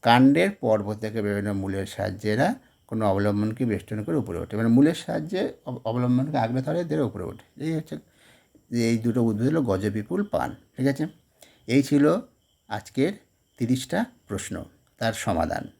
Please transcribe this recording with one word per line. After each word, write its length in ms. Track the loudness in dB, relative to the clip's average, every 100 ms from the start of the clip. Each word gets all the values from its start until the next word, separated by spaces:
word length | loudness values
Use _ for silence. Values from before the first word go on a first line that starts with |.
কাণ্ডের 500 | 6 8 8 6 2
পর্ব 420 | 0 0 0 0
থেকে 280 | -6 -6 -4
বেরোনো 320 | -2 -2 -2
মূলের 320 | -2 -2 -4 -6
সাহায্যে 460 | -4 -6 -4 -2
এরা 240 | 0 0 -2 _ _ _
কোনো 240 | -2 0
অবলম্বনকে 540 | 2 2 2 -2 -2 -2
বেষ্টন 380 | -2 -4 -8
করে 120 | -2 -2
উপরে 240 | -2 -6
ওঠে। 180 | -6 -2
মানে 120 | 4
মূলের 240 | 6 6
সাহায্যে 600 | 4 -4 -6 -4 -4 -4 -6 -12
অব-, 140 | -8 -4
অবলম্বনকে 520 | -2 2 2 2 0
আঁকড়ে 240 | 0 -2
ধরে, 220 | -2 -4
ধরে 180 | -2 -2
উপরে 220 | -2 -4
ওঠে। 420 | -10 -10 -18 -10 -4
এই 100 | -4
হচ্ছে 220 | -6 -12 -14 _ _ _ _ _ _
যে 180 | 0 2
এই 80 | 2
দুটো 240 | 0 2
উদ্ভিদ 240 | 0 2 0
হলো 140 | 0
গজপিপুল, 640 | 0 0 0 -4 -4 -4
পান, 320 | -2 -2 -4 -8 _ -2
ঠিক 100 | 0
আছে? 200 | 0 -4 -8 _ _ -20 _ 0
এই 160 | 2
ছিল 360 | 4 4 4 2 -2 _ _ _ _
আজকের 460 | -10 -8 -2 -2 -2 _ _ _ _
তিরিশটা 480 | -2 0 0 -4 -4 _ _
প্রশ্ন, 380 | -8 -6 -10 -10 _ _ _
তার 160 | -4
সমাধান 540 | -2 -2 0 0 -2 -6 -16